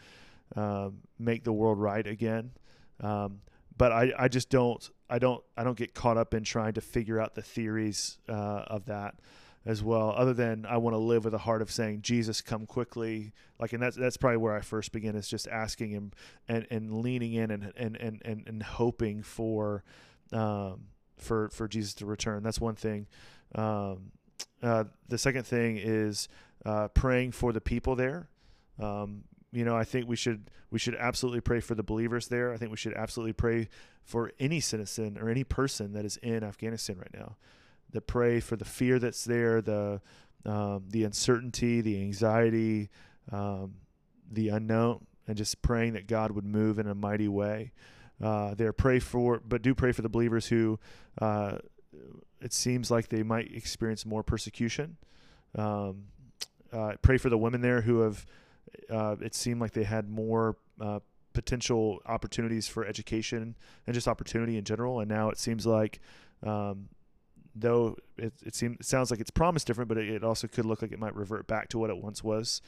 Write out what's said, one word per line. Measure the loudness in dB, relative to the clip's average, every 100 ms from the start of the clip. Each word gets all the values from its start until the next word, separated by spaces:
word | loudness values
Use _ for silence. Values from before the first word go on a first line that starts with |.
| -16 -20 -20 -20 _
um, | -2 -2 -2 -4 -8 -16 -4
make | 0 0
the | 0
world | 2 4 4
right | 2 0 -2
again. | -2 0 -2 -4 -14 -20 -20 -20 -8
Um, | -4 -2 -4 -6 -16 -20 -4 4
but | 6
I, | 8 4 4
I | 4
just | 4 4
don't, | 4 4 2 -8 -20 -4
I | 2
don't, | 4 2 -4 -2
I |
don't | -2 0
get | -4
caught | 0 4 4
up | 4
in | 0
trying | -2 -2 0
to | -2
figure | -2 -2 0 0
out | -2
the | -4
theories, | -8 -4 -2 0 0 -2 -6 -8 -6
uh, | -4 -2 -4 -6
of | -8
that, | -6 -6 -8 -12 -20 -20 -20 -10 -4
as | -2
well, | 2 2 4 4
other | 4
than | 4 2 -2
I | -2 0
wanna | 2 2
live | 4 4
with | 4
a | 0
heart | 0 0
of | 0
saying, | -2 -2 -2
"Jesus, | 0 0 0 -4
come | -4 -6 -4
quickly." | -4 -4 -4 -4 -4 -8 -14 -20 -8
Like, | -6
and | -2
that's, | -2 0
that's | -2 2
probably | 4 4
where | 2
I | 0
first | -2 -6 -4
begin, | -6 -4 -4
is | -4
just | -6 -6
asking | -6 -6 -6 -6
him | -6 -8 -12 -20 -16 -4
and, | -4 -2
and | -4 -2 -2
leaning | -2 -2 0
in | 0 0
and, | -2 -6 -6
and, | -6 -4
and, | -8 -8
and, | -8 -8 -8
and | -10
hoping | -8 0 0 2 -2 -4
for, | -8 -4 -2 0 -2 -4 -8 -20 -20 _ _
um, | -2 -2 -2 -4 -8 -16 -20 _ -14
for, | -2 0 -2
for | -4 -4
Jesus | -2 -4
to | -6 -8
return. | -4 -4 -2
That's | -4 -2
one | -4
thing. | -2 -4 -4 -8 -16 -20 -20 _
Um, | -4 -2 -2 -4 -6 -12 -20 _ -16 -16 _
uh, | 0 2 0 -6 -6
the | 0
second | 0 0
thing | 0 0 2 0
is, | 0 2 0 -2 -8 -12 -20 _
uh, | -4 -2 2
praying | 4 4 4 0
for | 0 0
the | 0
people | -2 -2 0 0
there. | 0 -2 -10 _ -20 -20 _ -8
Um, | -6 -4 -6 -10 -16 -20 _
you | -2
know, | 2 2
I |
think | 0 -2 -2
we | -2
should, | 0 -2 -6 -20 -6
we | -2
should | -2
absolutely | -2 -2 0 0 0
pray | 2 0
for | 2
the | -2
believers | -2 0 0 0 -2
there. | -2 0
I | -2
think | -6
we | -6
should | -6
absolutely | -4 -4 -4 -4
pray | 0 2 2 0 -6 -20 -20
for | -6 -2 -2 -2
any | 0 0
citizen | 0 -2 -4 -4 -4 -2
or | 0
any | 0
person | 0 0 0 -2 -6
that | -4
is | -6 -6
in | -4 -2
Afghanistan | -4 -6 -6 -6 -6 -8
right | -12
now, | -14 -14 -16 _ -20 -20 -20 -10
that | -6 -2
pray | 4 4 4
for | 2 -4
the |
fear | -6 0 4 4
that's | 4 -2
there, | 0 4 6 4
the, | 4 0 0 -4 -8 -20 -20 -12 -4
um, | -2 -2 -4 -2
the | 0
uncertainty, | 0 2 2 2 0 -2 2 2
the | 2 0
anxiety, | -2 2 4 6 4 4 2 0 -2 -10 -20 -20 -10
um, | -6 -4 -4 -8 -12 -20 _ _ _ -8
the | -2 0
unknown, | 0 2 4 4 0 -8 _ -6
and | -4
just | -4 -2
praying | 0 2 0
that | -2 0
God | 0 0
would | -2
move | 0 2 4 2
in | -2
a |
mighty | -4 -2 0 0
way. | 0 -2 -4 -8 -16 -20 -20 -20 -4
Uh, | -2 0 -2
there, | 0 2
pray | 4 6 4
for, | 4 2 4 2 0
but | 0
do | 2
pray | 4 4
for | 2
the | 0
believers | 2 2 2 4
who, | 4 4 2 -4 -20 -18 -2
uh, | 0 2 0 -4 -10 -20 -20 -20 -20 -20 -20 _
it | -6
seems | -2 0 0 2
like | 2 2
they | 0
might | 0 0 -2
experience | -8 -10 -4 -4 -4 -4
more | -4
persecution. | -2 -2 -4 -2 -2 -2 -6 -10 -20 -20 -20 -20 _ -4
Um, | -2 -2 -4 -8 -14 -20 -20 -14 -14 _ -10
uh, | -4 -4 4
pray | 6 6
for | 6
the | 4
women | 4 2
there | 2 2
who | 4 4
have, | 4 0 -10 -20 -20 _ -20 -20 -6
uh, | -2 -2 -2
it | -6
seemed | -4 -2 -2
like | -2
they | 0
had | 0 0 -2
more, | -4 0 2 2 0 _ -8
uh, | -6 -6 -8 _ _
potential | -4 -2 -2 2 2 2 0 -4
opportunities | -4 -4 -2 -2 -2 -2
for | -4
education | -4 -6 -4 -4 -2 -4 -6 -12 -18 -12 -4
and |
just | -2 0
opportunity | -2 -2 -2 0 -2
in |
general. | -2 -2 0 -2
And | 0
now | 0 0
it | 0
seems | -2 0 4
like, | 4 4 -2 -18 -20 -20 _
um, | -4 -2 -4 -6 -12 -20 -20 _ _ -20 -20
though | -2 4 4 4 0 -12 -8
it, | -8 -8
it | -10
seems, | -4 -4 -2
it | 0
sounds | 2 2
like | -2
it's | -2
promised | 2 4 2 0
different, | -2 0
but | -2
it, | -2
it | -2
also | 0 0 -2
could | -2
look | -2 -2
like | -4
it | -6
might | -6
revert | -6 -6 -6 -4
back | -4 -2
to | -2
what | -2
it | -4
once | -8 -6
was. | -2 -2 -2 -6